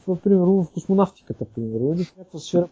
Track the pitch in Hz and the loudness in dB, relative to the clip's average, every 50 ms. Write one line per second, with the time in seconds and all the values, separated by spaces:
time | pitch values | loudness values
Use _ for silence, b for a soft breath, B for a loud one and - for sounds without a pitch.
0 | _ - 185 175 - 202 196 185 180 180 196 196 175 - - 175 - - 190 196 | _ -6 -4 -2 2 2 4 4 4 4 2 2 0 -2 -6 -8 -4 0 2 2
1 | 196 185 - _ _ - - - 131 - - 117 113 110 110 113 123 143 165 175 | 2 0 -2 _ _ -12 -10 -10 -10 -10 -10 -8 -8 -6 -4 -2 -2 -2 -2 -2
2 | 180 - _ 190 185 - - 160 - - - 175 175 175 | -4 -8 _ -18 -20 -18 -18 -16 -8 -2 0 0 0 -2